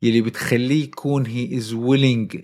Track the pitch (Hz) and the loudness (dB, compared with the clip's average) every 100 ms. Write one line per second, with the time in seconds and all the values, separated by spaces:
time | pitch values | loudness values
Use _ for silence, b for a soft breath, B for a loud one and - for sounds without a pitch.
0 | 120 113 113 - - 120 127 151 139 - | 2 2 2 -4 -2 0 2 0 -2 -6
1 | 139 143 117 120 120 127 107 113 120 135 | -4 -2 -2 -4 -4 -6 -6 -4 2 4
2 | 135 120 104 87 | 4 2 -2 -8